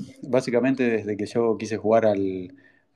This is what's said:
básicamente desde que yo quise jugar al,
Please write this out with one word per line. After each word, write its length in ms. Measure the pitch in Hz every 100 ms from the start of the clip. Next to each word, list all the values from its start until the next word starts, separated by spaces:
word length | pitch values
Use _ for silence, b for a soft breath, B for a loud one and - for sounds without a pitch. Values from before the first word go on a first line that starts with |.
| B B
básicamente 600 | - 123 131 120 131 131
desde 340 | 123 110 101 101
que 80 | 101
yo 300 | 120 117 104
quise 200 | 110 107
jugar 280 | 104 110 110
al, 460 | 101 95 92 90 - b b b